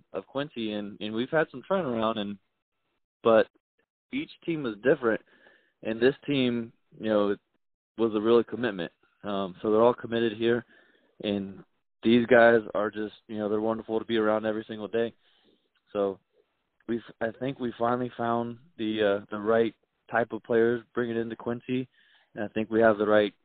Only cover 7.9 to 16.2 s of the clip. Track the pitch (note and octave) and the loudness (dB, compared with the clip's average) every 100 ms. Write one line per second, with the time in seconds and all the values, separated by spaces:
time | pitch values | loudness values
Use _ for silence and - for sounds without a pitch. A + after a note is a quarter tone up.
7.9 | - A2+ G#2 A2 A#2 A2 A2 A#2+ F#2+ E2 | -4 -2 0 4 4 2 -4 -6 -4 -8
8.9 | - _ _ G2+ G2 F#2+ F2 A2 G#2+ A#2+ | -12 _ _ -8 -6 -6 -4 0 4 4
9.9 | A#2+ A2+ A#2 A#2 G#2 A#2 A#2+ - _ _ | 2 -4 -2 -2 0 0 0 -4 _ _
10.9 | _ _ - G#2 G2+ G2 F#2+ - _ _ | _ _ -10 -4 -4 -6 -12 -20 _ _
11.9 | _ A2+ A#2+ A2+ A#2+ A#2 A#2 G#2+ F#2+ G#2+ | _ 2 4 6 8 8 6 2 -4 -4
12.9 | G#2+ G#2 - - G#2+ G#2 G#2+ A2+ A2+ A2+ | -4 -8 -12 -12 -6 -4 -2 -2 -4 -4
13.9 | A2 A2 A2+ G#2+ G#2+ A2 A2 A2 A2 G2+ | -6 -2 0 2 0 -2 -4 -8 -10 -6
14.9 | A2+ A#2 - _ _ _ _ _ _ _ | -4 -4 -6 _ _ _ _ _ _ _
15.9 | G#2 G2 F#2+ | -4 -2 -4